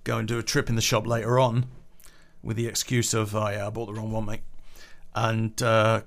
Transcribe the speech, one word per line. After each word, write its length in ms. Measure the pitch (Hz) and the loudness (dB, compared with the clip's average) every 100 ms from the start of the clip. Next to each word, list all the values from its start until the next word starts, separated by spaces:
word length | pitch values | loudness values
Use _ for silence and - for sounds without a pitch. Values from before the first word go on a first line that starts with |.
go 140 | - 113 | -4 -2
and 60 | |
do 140 | 110 117 | -2 -2
a 40 | |
trip 260 | - 143 - | 0 0 2
in 60 | |
the 60 | 113 | 2
shop 240 | - 113 | 2 2
later 320 | 107 117 110 127 | 2 0 2 4
on 280 | 127 117 127 - - - - - - - | 4 2 -2 -6 -18 -20 -20 -20 -20 -10
with 140 | - | -4
the 100 | 113 | -2
excuse 480 | 117 - - 123 113 | -2 -2 0 0 2
of, 220 | 117 104 | 0 0
"Oh 140 | 107 107 | 0 -2
yeah, 180 | 104 101 | -2 -4
I 20 | |
bought 160 | 110 113 | -6 -6
the 60 | |
wrong 160 | 107 110 | -6 -4
one, 160 | 110 | -2
mate," 180 | 104 113 - - - - - - - | -2 -4 -6 -8 -12 -14 -16 -16 -8
and, 480 | - 113 113 110 - | -2 0 2 0 0
uh, 420 | 117 110 110 110 | 4 6 6 4